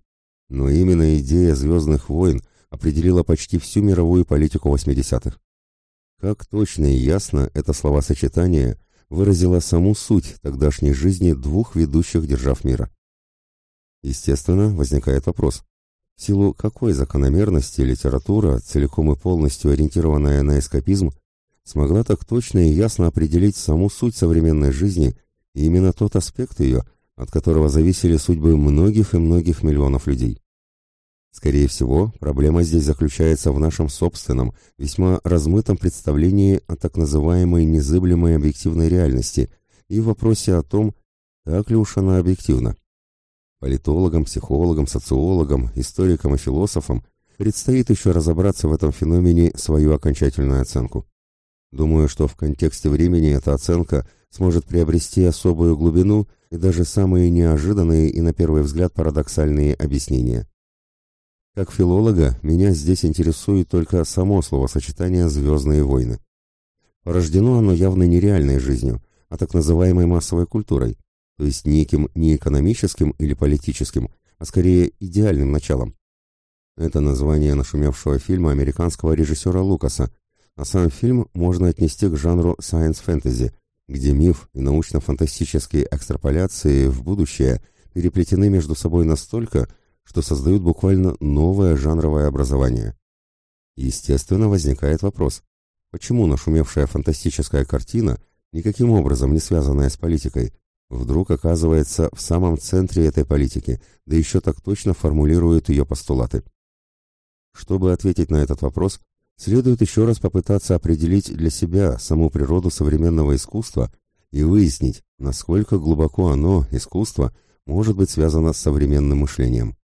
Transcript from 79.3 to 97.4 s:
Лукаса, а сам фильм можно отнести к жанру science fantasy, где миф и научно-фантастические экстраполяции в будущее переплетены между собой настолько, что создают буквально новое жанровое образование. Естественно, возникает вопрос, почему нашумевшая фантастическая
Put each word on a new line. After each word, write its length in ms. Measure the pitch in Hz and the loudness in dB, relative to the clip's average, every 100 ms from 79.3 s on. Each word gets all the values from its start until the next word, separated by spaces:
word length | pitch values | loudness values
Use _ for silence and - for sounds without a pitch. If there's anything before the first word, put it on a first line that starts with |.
| 78 92 92 | -2 -2 -2
Лукаса, 540 | 95 92 - - 60 - _ _ _ - | 0 -2 -2 -4 -6 -8 _ _ _ -14
а 100 | 73 | -4
сам 240 | 95 85 | 0 0
фильм 380 | - 117 127 - | 0 -2 -2 -2
можно 340 | 87 87 87 90 | -2 -2 2 0
отнести 400 | - 80 - 101 | 2 -2 0 -2
к 80 | 73 | 0
жанру 400 | 82 87 85 - | 0 2 0 -2
science 420 | - 80 80 78 - | -4 -2 -2 -2 -4
fantasy, 460 | 76 67 60 60 - _ _ - | -4 -2 -2 -4 -6 _ _ -12
где 260 | 67 69 | -4 0
миф 360 | 69 87 - - | 2 2 0 -4
и 80 | 67 | -6
научно-фантастические 1300 | 67 76 - 90 - 76 78 - - - - 73 - | -2 -2 -2 -4 -4 -2 -2 -4 -4 -4 -4 -4 -4
экстраполяции 960 | - - 65 69 78 92 - 76 67 67 | -6 -8 -6 -2 -2 -2 -2 0 2 2
в 160 | 65 | -2
будущее 580 | 78 101 73 - 65 58 - _ - | -4 -2 -2 0 -2 -2 -6 _ -14
переплетены 560 | 87 85 95 82 95 101 | -4 -2 0 0 2 2
между 260 | 95 76 78 | 2 -2 -4
собой 280 | 82 85 | -2 0
настолько, 640 | 80 76 - 117 113 71 60 - _ _ | 2 0 -4 -8 -4 -4 -4 -8 _ _
что 180 | _ 85 | _ -6
создают 400 | - 71 76 101 | -4 -2 0 2
буквально 520 | 85 80 95 95 92 - | 2 0 2 2 0 -2
новое 580 | 73 71 85 98 92 71 | -2 0 2 2 2 2
жанровое 500 | 73 80 78 76 73 | 0 0 0 0 0
образование. 680 | 67 65 67 65 60 55 - _ _ _ _ _ _ _ - | 0 -2 0 0 -2 -6 -10 _ _ _ _ _ _ _ -8
Естественно, 760 | 65 - - 67 - 95 107 | -6 -6 -2 -2 0 0 2
возникает 520 | 98 71 65 71 80 | 2 0 -2 -2 -2
вопрос, 420 | 101 - 69 - _ _ _ _ _ | -4 -4 -4 -6 _ _ _ _ _
почему 340 | 85 - 120 90 | -14 -4 0 2
нашумевшая 640 | 67 - 80 73 - 69 | 0 0 0 0 -2 -2
фантастическая 760 | - 80 78 80 - | -2 -4 -2 -4 -4